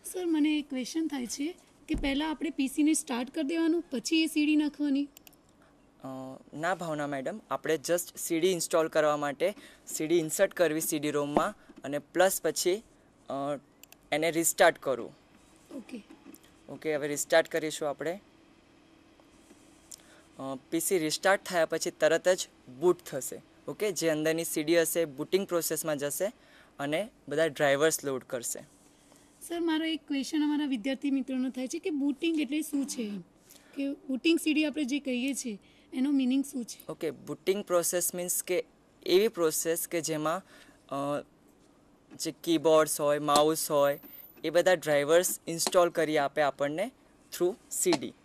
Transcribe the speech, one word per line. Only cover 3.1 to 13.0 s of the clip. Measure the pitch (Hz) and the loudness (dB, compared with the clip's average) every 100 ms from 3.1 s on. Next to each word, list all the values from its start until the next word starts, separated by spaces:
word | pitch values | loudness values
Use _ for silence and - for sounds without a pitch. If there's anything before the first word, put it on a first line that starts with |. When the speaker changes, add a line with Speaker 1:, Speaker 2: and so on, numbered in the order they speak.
| 240 262 | -4 -4
Speaker 1:
કરી | 320 | -4
દેવાનું, | 277 330 330 339 - | -2 0 2 0 -2
પછી | 240 - 320 | -6 0 2
એ | 320 | 2
સી | 302 302 | 2 4
ડી | 302 | 4
નાખવાની? | 294 294 294 277 285 - - _ _ _ _ _ _ _ | 2 -2 0 0 -2 -10 -20 _ _ _ _ _ _ _
Speaker 2:
અ, | 135 131 131 131 - | -14 -12 -12 -16 -16
ના | 143 165 185 | -6 -4 -2
ભાવના | 170 151 143 | -4 -4 -4
મેડમ, | 143 131 208 - | -4 -6 -8 -8
આપણે | 135 147 | -6 -2
just | 160 - 175 - - | -2 0 -2 -2 -10
સી | - 165 | -2 2
ડી | 180 | 2
ઇન્સ્ટોલ | 175 - 175 160 | 2 0 2 2
કરવા | 160 151 147 | 2 2 2
માટે | 143 139 175 208 - - - | -2 0 -2 -2 -18 -20 -14
સી | - 151 | -6 0
ડી | 175 | 2
ઇન્સર્ટ | 156 - 196 | 2 2 2
કરવી | - 165 156 | 4 2 2
સી | 156 156 | -2 -2
ડી | 147 | 0
રોમમાં | 147 143 147 185 - - - | -2 0 0 0 -4 -20 -14
અને | 135 143 | -8 -8
પ્લસ | - 165 185 - | -6 4 4 4
પછી, | 160 147 175 196 - _ | -2 0 0 0 -6 _